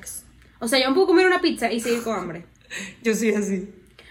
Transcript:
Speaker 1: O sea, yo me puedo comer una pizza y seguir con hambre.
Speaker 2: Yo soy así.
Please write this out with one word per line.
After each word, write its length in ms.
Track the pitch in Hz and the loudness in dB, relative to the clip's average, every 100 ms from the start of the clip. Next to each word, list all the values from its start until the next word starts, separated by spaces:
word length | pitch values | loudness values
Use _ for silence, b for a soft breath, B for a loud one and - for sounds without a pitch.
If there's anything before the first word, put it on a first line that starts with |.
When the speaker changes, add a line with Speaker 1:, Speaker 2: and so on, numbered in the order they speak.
| - - - - b - | -14 -18 -20 -20 b -10
Speaker 1:
O 80 | 233 | -2
sea, 120 | 262 | 0
yo 60 | 262 | 2
me 40 | 269 | 2
puedo 120 | 370 | 4
comer 200 | 359 370 | 6 4
una 120 | 359 | 4
pizza 300 | 339 214 233 | 0 0 -2
y 80 | 233 | -2
seguir 240 | 233 233 | -2 -2
con 120 | 226 202 | -2 -6
hambre. 280 | 180 165 - _ - B 196 - | -6 -10 -16 _ -16 B -14 -6
Speaker 2:
Yo 100 | 233 | -2
soy 200 | 208 226 | 0 0
así. 400 | 208 196 190 196 - - - B | 0 0 -4 -6 -14 -20 -20 B